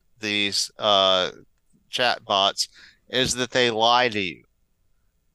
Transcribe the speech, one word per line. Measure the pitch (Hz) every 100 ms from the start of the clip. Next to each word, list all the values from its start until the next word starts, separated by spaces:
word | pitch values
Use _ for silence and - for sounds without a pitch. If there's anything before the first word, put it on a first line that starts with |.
| _ _
these, | 107 104 101 98 - -
uh, | 110 98 95 92 87 - - _ _ _ _
chatbots | - 123 - 107 101 98 - - - - _ _
is | 120 127 120
that | 123
they | 135 123
lie | 110 113 120 123
to | 104
you. | 92 71 _ _ _ _ _ _ _ _ _